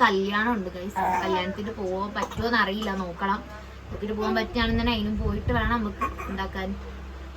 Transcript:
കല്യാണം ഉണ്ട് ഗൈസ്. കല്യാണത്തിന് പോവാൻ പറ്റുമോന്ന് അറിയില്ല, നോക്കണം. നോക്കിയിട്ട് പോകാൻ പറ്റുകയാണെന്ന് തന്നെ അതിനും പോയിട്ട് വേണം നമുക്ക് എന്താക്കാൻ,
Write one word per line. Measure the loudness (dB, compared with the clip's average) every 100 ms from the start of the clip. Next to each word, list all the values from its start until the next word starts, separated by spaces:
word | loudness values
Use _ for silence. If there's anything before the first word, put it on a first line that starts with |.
കല്യാണം | 6 6 2 2 2
ഉണ്ട് | 0 -2 -6
ഗൈസ്. | -6 0 2 2
കല്യാണത്തിന് | 2 2 0 -2 -4 -4
പോവാൻ | -2 -2 -2 -2
പറ്റുമോന്ന് | -4 0 2 4
അറിയില്ല, | 2 0 -2 -2
നോക്കണം. | -4 -2 0 0 -4 -12 -14 -14 -10
നോക്കിയിട്ട് | -6 -4 0
പോകാൻ | 2 2
പറ്റുകയാണെന്ന് | 2 2 2 4
തന്നെ | 4 2
അതിനും | 2 0
പോയിട്ട് | 0 0 2
വേണം | 2 4
നമുക്ക് | 2 0 -2 -4 -4 -6
എന്താക്കാൻ, | -4 -4 -4 -4 -6 -8 -10 -12 -12 -12